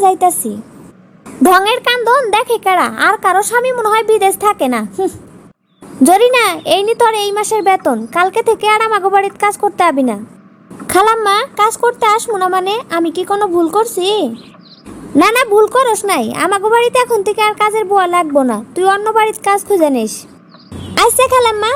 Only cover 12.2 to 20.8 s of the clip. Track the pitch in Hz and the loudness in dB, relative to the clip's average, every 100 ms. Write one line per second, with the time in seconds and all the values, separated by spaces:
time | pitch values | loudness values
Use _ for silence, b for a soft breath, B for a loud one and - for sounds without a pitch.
12.2 | 453 415 370 370 370 427 539 330 330 330 | -2 -2 -2 -2 -2 -4 -4 -4 -2 -4
13.2 | 370 403 415 349 330 415 453 - 370 427 | -4 -2 0 0 0 0 -2 -2 -2 0
14.2 | 269 226 - - - - - - - 277 | -2 -6 -14 -20 -20 -20 -20 -18 -4 2
15.2 | 381 480 494 403 427 494 523 427 403 330 | 2 2 2 2 2 2 0 0 -2 -2
16.2 | 220 240 330 403 415 466 480 508 466 453 | -4 -4 -2 -2 0 2 2 0 0 0
17.2 | 392 415 427 415 427 427 381 403 359 349 | -2 0 -2 0 -2 -2 0 0 2 0
18.2 | 320 285 262 214 240 - 370 403 427 440 | 0 0 0 -2 -6 -2 0 0 0 0
19.2 | 427 427 - 403 392 403 302 262 220 - | 0 -2 -2 -2 0 2 2 0 -4 -8
20.2 | - - - - - - | -16 -20 -20 -20 -20 -16